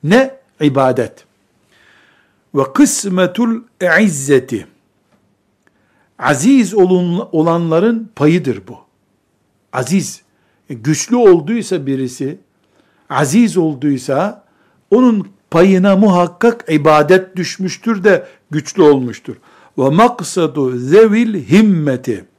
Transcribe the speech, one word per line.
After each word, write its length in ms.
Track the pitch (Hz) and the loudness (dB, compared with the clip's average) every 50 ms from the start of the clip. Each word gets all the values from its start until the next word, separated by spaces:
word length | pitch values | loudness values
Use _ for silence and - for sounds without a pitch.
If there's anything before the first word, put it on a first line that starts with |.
| - | -2
Ne? 300 | 143 185 247 262 262 - - _ _ _ _ | 2 2 2 2 0 -6 -18 _ _ _ _
İbadet. 640 | 156 147 131 139 135 131 127 - 120 - - - _ _ _ _ _ _ _ _ _ _ _ _ _ _ _ _ _ _ _ _ _ _ _ _ _ _ _ | -2 -2 0 2 0 0 0 -2 -4 -6 -8 -20 _ _ _ _ _ _ _ _ _ _ _ _ _ _ _ _ _ _ _ _ _ _ _ _ _ _ _
Ve 180 | 139 135 135 - | -4 -4 -2 2
kısmetul 880 | - 294 - - - - 202 185 185 185 175 180 220 240 233 226 226 - _ _ _ 185 175 165 170 | 2 2 2 2 -4 -6 -4 0 0 0 0 0 -2 -2 -2 -2 -6 -8 _ _ _ -2 0 2 2
izzeti. 640 | 220 208 165 139 135 139 143 131 123 - 120 104 90 - _ _ _ _ _ _ _ _ _ _ _ _ _ _ _ _ _ _ _ _ _ _ _ _ _ _ _ _ _ _ | 2 0 0 -4 -2 0 0 0 0 -2 -10 -10 -10 -12 _ _ _ _ _ _ _ _ _ _ _ _ _ _ _ _ _ _ _ _ _ _ _ _ _ _ _ _ _ _
Aziz 560 | - 127 147 127 135 233 277 269 233 180 190 | -4 -2 -2 0 2 2 4 4 2 2 2
olun-, 540 | 214 185 185 185 180 180 175 170 170 - - - | 2 2 4 2 0 0 0 -4 -4 -6 -4 -2
olanların 800 | 160 156 170 165 170 170 165 160 165 185 226 233 226 226 - _ | -2 0 0 0 -2 -2 0 0 0 2 0 -2 -2 -6 -12 _
payıdır 460 | - 139 151 165 180 147 135 113 98 95 - | -2 0 0 0 0 -2 -4 -8 -8 -10 -20
bu. 100 | 117 - _ _ _ _ _ _ _ _ _ _ _ _ _ _ _ _ _ _ - | -20 -20 _ _ _ _ _ _ _ _ _ _ _ _ _ _ _ _ _ _ -10
Aziz, 500 | 127 127 131 165 196 165 - - - _ _ _ _ _ _ _ _ _ _ | -8 -6 -2 -2 -4 -4 -4 -12 -18 _ _ _ _ _ _ _ _ _ _
güçlü 480 | 139 117 107 139 156 147 - - 226 | -18 -10 -4 -4 -4 -4 -4 -4 -2
olduysa 680 | 247 240 208 180 165 147 151 226 233 202 - 190 170 143 | 2 4 4 4 4 2 -4 -6 -6 -6 -6 -8 -8 -6
birisi, 520 | 135 139 131 131 123 127 - 143 135 160 202 _ _ _ _ _ _ _ _ _ _ _ _ _ _ | -6 -6 -6 -6 -8 -8 -8 -10 -10 -10 -12 _ _ _ _ _ _ _ _ _ _ _ _ _ _
aziz 460 | - 127 151 135 139 226 240 214 156 | -4 -2 -2 0 2 2 0 2 0
olduysa, 880 | 185 165 160 151 127 131 151 143 127 123 - 135 135 175 202 - - _ _ _ _ _ _ _ _ _ _ | -2 -2 -2 -4 -4 -4 -4 -4 -4 -4 -4 -4 -2 -2 -4 -6 -10 _ _ _ _ _ _ _ _ _ _
onun 380 | - 240 254 247 226 208 180 - _ _ _ _ | 2 2 4 2 2 0 -6 -8 _ _ _ _
payına 460 | - 165 175 196 190 185 185 202 196 | 2 2 4 4 4 2 2 2 2
muhakkak 680 | 190 208 208 180 175 175 170 175 _ - 165 156 - - - | 4 4 2 2 2 0 -2 -4 _ 0 0 0 0 -6 -2
ibadet 680 | 165 151 143 156 156 151 147 143 185 185 185 - _ | -2 0 2 4 4 4 4 4 2 2 2 -2 _
düşmüştür 680 | 185 175 - - - 190 185 - - - 233 226 196 180 | -8 -8 -8 -8 -8 -8 -8 -8 -8 -6 -6 -6 0 2
de 220 | 214 190 151 - - - _ _ _ | 2 0 0 -2 -8 -20 _ _ _
güçlü 320 | 147 151 143 - - 190 170 | -8 -8 -8 -8 -2 2 4
olmuştur. 540 | 151 143 135 127 120 107 - _ - 110 _ _ _ _ _ _ _ _ - | 4 4 2 0 -6 -10 -12 _ -20 -20 _ _ _ _ _ _ _ _ -2
Ve 100 | 127 135 | -2 0
maksadu 920 | 147 170 226 240 240 - 185 - - 190 170 151 135 156 139 127 127 123 | 2 2 2 2 0 -4 -12 -8 -4 -4 -4 -4 -2 -2 -4 -4 -4 -6
zevil 560 | 123 131 151 208 226 220 202 226 240 226 214 | -4 2 4 4 4 4 4 0 -2 -2 -4
himmeti. 880 | 190 127 - 135 202 220 214 190 165 151 147 131 123 - - 113 95 - _ _ | -8 -4 2 2 4 4 4 2 0 0 -2 -4 -4 -4 -6 -8 -8 -8 _ _